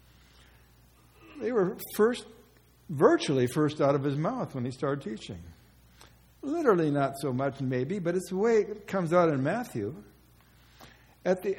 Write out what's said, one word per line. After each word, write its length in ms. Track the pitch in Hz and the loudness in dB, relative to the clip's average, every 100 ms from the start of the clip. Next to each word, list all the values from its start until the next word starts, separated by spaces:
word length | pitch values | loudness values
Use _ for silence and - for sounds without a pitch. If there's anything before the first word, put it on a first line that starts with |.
| _ - _ _ - - _ _ _ _ _ _ - 294 | _ -20 _ _ -20 -20 _ _ _ _ _ _ -20 -8
They 120 | 220 | -2
were 240 | 240 180 - - - | 0 0 -2 -8 2
first, 280 | 214 247 - - - _ _ _ - | 2 2 -8 -20 -20 _ _ _ -8
virtually 580 | 143 220 330 - 135 123 | 4 6 6 2 2 2
first 340 | 160 151 151 | 2 0 2
out 140 | 143 | 2
of 80 | 143 | 2
his 140 | 143 139 | 0 -2
mouth 380 | 165 254 185 | -2 -4 -6
when 100 | 135 | -6
he 60 | 123 | -6
started 340 | 127 143 143 | -4 -4 -4
teaching. 340 | 202 214 - 92 82 - _ _ _ - - _ _ - | -6 -10 -12 -14 -16 -20 _ _ _ -20 -20 _ _ -14
Literally 480 | 277 330 294 180 156 | -6 0 4 4 2
not 280 | 143 135 135 | 2 0 -2
so 140 | 147 | -4
much, 260 | 127 139 131 | -2 -2 -4
maybe, 380 | 131 127 131 202 | -4 -2 -2 -4
but 160 | 170 | -4
it's 160 | 180 180 | -4 -4
the 60 | 185 | -2
way 240 | 226 226 | 2 2
it 260 | 208 214 - | 0 -6 -6
comes 260 | 190 170 | -4 2
out 160 | 180 170 | 4 4
in 140 | 139 | 2
Matthew. 520 | 135 220 247 123 101 175 - _ _ _ _ _ _ - - - _ _ | -2 -4 -6 -6 -6 -8 -18 _ _ _ _ _ _ -20 -20 -20 _ _
At 200 | 180 185 | -2 -2
the 120 | 403 | -2